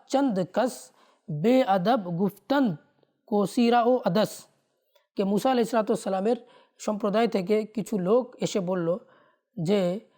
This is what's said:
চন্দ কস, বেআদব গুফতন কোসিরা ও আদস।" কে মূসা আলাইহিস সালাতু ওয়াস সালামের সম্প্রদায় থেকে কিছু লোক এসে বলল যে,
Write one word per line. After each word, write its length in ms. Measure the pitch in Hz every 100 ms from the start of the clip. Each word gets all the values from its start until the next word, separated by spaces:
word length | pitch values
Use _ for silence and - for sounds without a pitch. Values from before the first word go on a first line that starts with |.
| _
চন্দ 360 | 262 277 196 185
কস, 380 | - 240 - - _ _ _ -
বেআদব 680 | 151 185 262 254 196 180 254 180 170
গুফতন 580 | 196 - _ 277 254 156 _ _ _ _ _
কোসিরা 580 | 208 196 - 233 240
ও 160 | 233 247 214
আদস।" 400 | 180 202 - - _ _ _ _ _ _ -
কে 80 |
মূসা 280 | 196 202 262
আলাইহিস 200 | 254 226
সালাতু 220 | 240 214
ওয়াস 100 | 226
সালামের 320 | - 190 202 240 - - _ _
সম্প্রদায় 500 | - 214 208 202 233
থেকে 380 | 208 180 214 214
কিছু 340 | - 185 208
লোক 360 | 175 233 247 -
এসে 200 | 185 220
বলল 380 | 180 185 165 185 - _ _ _ _ -
যে, 380 | 160 208 180 190 -